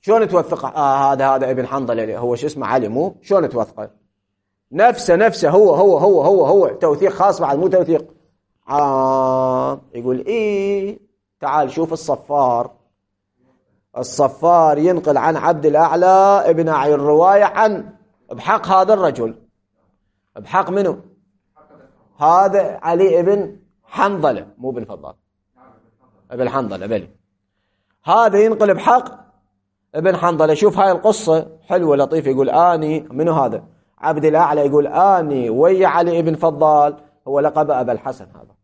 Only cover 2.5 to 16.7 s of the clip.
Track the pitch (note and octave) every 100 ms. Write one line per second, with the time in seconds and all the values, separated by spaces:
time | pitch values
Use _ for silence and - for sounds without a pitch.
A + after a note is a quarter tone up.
2.5 | D3 G#2+ A#2+ G#2+ A#2 F#3 - - G3 D3+
3.5 | A#2+ G#2+ - G#2+ _ _ _ _ _ _
4.5 | _ _ D3 A#3 - - F3 A3 - D#3
5.5 | F#3 G#3 D#3 G3 E3 F#3 F3+ C#3+ G3 C#3+
6.5 | G3 E3 - E3 D3 F#3 D3 G3 F#3+ D#3
7.5 | C#3 F3+ F#3 E3 D#3+ - _ _ _ _
8.5 | _ - C#3+ C#3+ C3+ C3 C3+ C3 C3 C3
9.5 | C3 C3 C#3 _ - A#2+ B2+ - A3+ G#3+
10.5 | G3+ G3 G3+ G3 A3 _ _ _ _ C#3+
11.5 | D3 C3+ D#3+ D#3+ D#3+ - C3+ - C#3+ C3
12.5 | A#2+ A#2+ _ _ _ _ _ _ _ _
13.5 | _ _ _ _ - B2 - C#3 - E3
14.5 | F3 D#3 D3 E3 F3 D#3 C#3 C3+ D#3+ D#3+
15.5 | D#3+ D3+ D3 E3 D#3+ F3+ F#3+ G3 G3+ -
16.5 | D#3+ D#3+